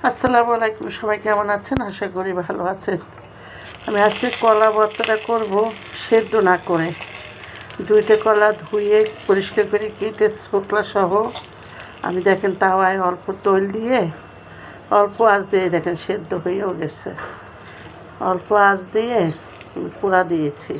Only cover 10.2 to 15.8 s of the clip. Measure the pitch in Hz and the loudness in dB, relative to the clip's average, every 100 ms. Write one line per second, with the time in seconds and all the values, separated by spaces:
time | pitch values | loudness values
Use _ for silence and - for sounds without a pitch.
10.2 | 208 214 - 202 196 208 202 - 175 202 | 0 0 -4 -4 -2 -2 -2 0 0 0
11.2 | 226 - - - - - - - - 180 | -2 -6 -16 -20 -20 -20 -20 -8 -4 0
12.2 | 185 190 196 185 190 190 190 190 180 180 | 2 2 0 0 0 2 2 2 -2 -2
13.2 | 190 196 208 190 196 208 226 254 170 151 | -8 -4 2 2 0 -4 0 0 0 -6
14.2 | - - - - - - - 208 202 196 | -18 -20 -20 -20 -20 -20 0 2 2 2
15.2 | 226 202 196 196 185 170 | 4 4 2 0 0 0